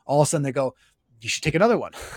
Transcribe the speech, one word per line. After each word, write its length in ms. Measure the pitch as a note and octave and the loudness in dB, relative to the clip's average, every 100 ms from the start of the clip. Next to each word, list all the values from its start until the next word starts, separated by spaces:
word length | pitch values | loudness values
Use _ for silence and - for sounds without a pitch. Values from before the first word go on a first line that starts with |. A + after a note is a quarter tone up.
| - | -2
all 160 | C#3+ | 2
of 60 | D3 | 4
a 20 | |
sudden 140 | D#3+ | 2
they 80 | C#3 | -2
go, 240 | B2+ C3 - _ _ _ A2+ | -2 -4 -4 _ _ _ _
"You 80 | A2+ | -8
should 140 | - | -4
take 120 | D#3 D#3+ | -2 2
another 220 | G#3+ G#3 | 4 2
one." 140 | F#2+ - - | -2 -12 -10